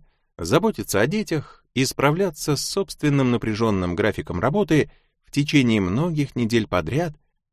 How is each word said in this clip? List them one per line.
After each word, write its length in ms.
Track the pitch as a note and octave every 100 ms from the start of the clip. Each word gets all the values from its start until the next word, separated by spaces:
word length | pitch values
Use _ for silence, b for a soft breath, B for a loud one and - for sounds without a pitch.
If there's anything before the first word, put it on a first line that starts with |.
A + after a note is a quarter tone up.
| - _ _ -
заботиться 640 | E2+ C#3 A3 - G2+ G2+
о 60 | B2
детях 580 | G#3 G3+ D#3+ - - _
и 100 | - C3
справляться 720 | - C#3+ D#3+ G3 D#3 - C#3
с 100 | -
собственным 680 | - G3 - D3 C#3+ C3
напряжённым 640 | A#2+ A2 G#2 A2+ G2 F2+ E2+
графиком 440 | G2+ - E2+ F2
работы 520 | A2 D#3+ G2+ D#3 - b b b
в 80 | _
течение 500 | - D3 D3+ B2 A2
многих 540 | F2+ G#2+ F3 D3+ C#3 -
недель 320 | A#2 A#2 G#2+
подряд, 480 | F2+ D#2 C3+ F3 - _ _ _